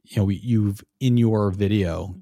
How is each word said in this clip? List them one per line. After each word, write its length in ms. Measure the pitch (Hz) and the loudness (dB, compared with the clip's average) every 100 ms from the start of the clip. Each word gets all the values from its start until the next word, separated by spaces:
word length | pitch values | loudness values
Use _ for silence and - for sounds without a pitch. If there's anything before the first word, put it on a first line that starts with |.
you 120 | _ - | _ -2
know, 80 | |
we, 120 | 98 95 | -2 -2
you've, 460 | 113 113 104 101 - - | 0 0 0 -4 -12 -4
in 160 | 131 120 | 0 4
your 340 | 117 107 101 | 4 2 0
video, 640 | 95 101 107 90 82 98 90 | 0 0 0 0 -4 -8 -12